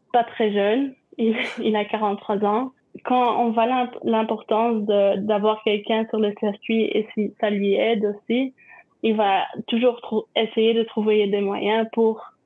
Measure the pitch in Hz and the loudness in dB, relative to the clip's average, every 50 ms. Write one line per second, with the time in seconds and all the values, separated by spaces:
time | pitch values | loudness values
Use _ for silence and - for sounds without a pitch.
0 | _ _ - 240 233 233 - - 226 214 202 208 196 202 214 262 277 269 262 - | _ _ 0 0 0 0 -2 -2 0 0 2 2 2 2 2 0 0 -2 -6 -12
1 | _ _ - - 226 226 220 247 247 - - - - 220 214 214 208 208 - 214 | _ _ -6 -2 0 0 0 0 -4 -6 -8 -4 -2 0 0 0 -2 -4 -4 -2
2 | 214 208 202 208 - - 208 196 208 202 208 226 262 262 - _ _ _ - - | -2 -2 -2 -4 -4 -4 -2 0 0 0 0 0 -2 -4 -8 _ _ _ -20 -12
3 | - - 254 254 247 240 214 - 240 233 220 226 226 240 254 254 247 233 - - | -4 0 2 2 2 2 2 2 0 0 2 2 2 2 2 0 -2 -2 -6 -6
4 | - 226 226 220 220 220 226 214 - - 220 214 226 233 233 220 208 214 202 202 | -2 0 0 0 0 -2 -4 -6 -4 -2 0 2 2 2 0 0 0 2 2 4
5 | 202 202 202 196 202 208 214 202 202 214 214 214 - 220 208 208 208 - 226 220 | 4 4 2 0 0 0 0 2 2 2 0 0 -2 -4 -4 -4 -2 -2 -2 -2
6 | 226 220 - 220 214 208 202 - 220 208 202 - - - 226 226 214 - - 208 | -2 -2 -2 0 0 -2 -2 -2 -4 -4 -4 -4 -4 -2 0 0 0 0 0 -2
7 | 214 - - 214 208 202 - - - 208 208 202 202 202 196 208 208 226 233 208 | -4 -2 -4 -4 -4 -4 -4 -2 -2 0 0 0 0 2 2 2 2 2 0 0
8 | 214 208 202 208 - - 226 247 269 262 - _ - - - - - _ _ _ | 0 -2 -4 -6 -6 -4 -2 -2 -2 -4 -6 _ -20 -20 -20 -20 -20 _ _ _
9 | - 226 214 214 214 196 196 185 - - - - - - 240 226 247 247 240 240 | -2 0 2 2 2 2 2 0 0 -4 -6 -10 -6 -4 -2 2 2 2 0 0
10 | - - 220 214 - - - - 226 214 - 226 220 226 226 226 220 226 - 220 | -6 -4 -4 -4 -4 -2 -2 -2 -2 0 0 2 2 4 4 2 0 -2 -4 -2
11 | 208 214 214 214 208 202 202 202 202 196 202 208 - 202 214 226 226 226 - 233 | 0 2 2 2 2 2 0 0 -2 -2 -4 -2 -2 0 0 0 0 -2 0 2
12 | 226 220 220 220 - - - _ _ | 2 2 0 -2 -8 -18 -20 _ _